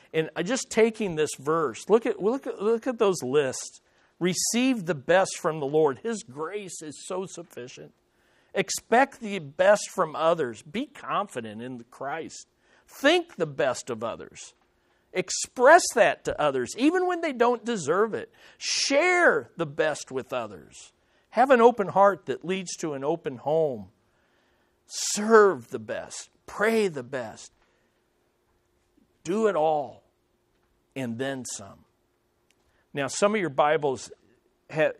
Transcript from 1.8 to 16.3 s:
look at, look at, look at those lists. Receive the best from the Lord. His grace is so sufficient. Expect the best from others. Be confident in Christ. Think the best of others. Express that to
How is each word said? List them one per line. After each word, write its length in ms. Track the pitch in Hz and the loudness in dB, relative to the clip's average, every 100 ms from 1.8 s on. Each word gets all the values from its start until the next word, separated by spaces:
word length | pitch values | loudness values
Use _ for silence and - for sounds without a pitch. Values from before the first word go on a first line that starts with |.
| - | 2
look 160 | 220 247 | 2 2
at, 160 | - | -2
look 260 | 185 269 269 | -2 -2 -6
at, 140 | - | -4
look 260 | 202 233 247 | -2 -2 -2
at 100 | 233 | 0
those 240 | 208 180 | 0 0
lists. 600 | 127 143 135 120 - - _ _ _ _ | 0 0 0 -4 -12 -16 _ _ _ _
Receive 640 | 175 180 - 233 254 247 165 | -2 0 -2 0 2 0 -2
the 100 | 156 | -6
best 420 | 127 180 185 - | 2 2 2 -2
from 220 | 175 156 | -4 -2
the 60 | 139 | 0
Lord. 340 | 151 156 131 | 2 2 2
His 240 | 226 220 | -6 -8
grace 580 | - 131 160 208 190 - | -10 -12 -10 -10 -12 -14
is 240 | 156 139 - | -14 -14 -10
so 200 | 185 190 | -8 -8
sufficient. 680 | - 170 - 123 - 151 _ _ _ _ _ _ | -12 -16 -16 -16 -16 -20 _ _ _ _ _ _
Expect 640 | - 185 - - 233 269 - | -4 -2 -4 2 4 4 0
the 200 | 220 196 | -8 -8
best 500 | 143 - 185 208 - | -8 2 4 4 2
from 260 | - 165 139 | -4 -4 0
others. 460 | 160 170 127 107 | 2 2 0 -4
Be 240 | - 190 294 | -10 -8 -8
confident 760 | - 123 160 202 131 110 107 | -10 -6 -4 -4 -8 -10 -10
in 220 | 123 127 113 | -12 -12 -16
Christ. 560 | - 135 160 151 - - _ _ _ _ | -12 -10 -8 -10 -14 -20 _ _ _ _
Think 480 | - 277 359 330 - | -2 2 2 0 -6
the 100 | 160 | -6
best 440 | 139 160 156 - | -2 -2 -2 -6
of 140 | 117 | -6
others. 500 | 113 82 78 - - _ _ _ _ _ _ | -6 -8 -12 -18 -20 _ _ _ _ _ _
Express 680 | 180 180 - - - 240 226 - - | -6 -6 -6 -8 4 8 8 6 2
that 300 | 175 - | 2 2
to 140 | - | -6